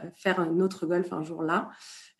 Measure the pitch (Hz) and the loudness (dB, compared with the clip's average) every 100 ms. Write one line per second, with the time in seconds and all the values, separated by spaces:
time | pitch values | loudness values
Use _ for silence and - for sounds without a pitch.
0 | 170 - 190 185 165 165 185 190 165 175 | -10 -4 0 2 2 4 2 2 0 2
1 | 185 180 156 165 160 180 262 - - - | 0 -2 -6 -4 0 0 -2 -10 -20 -20
2 | - _ | -20 _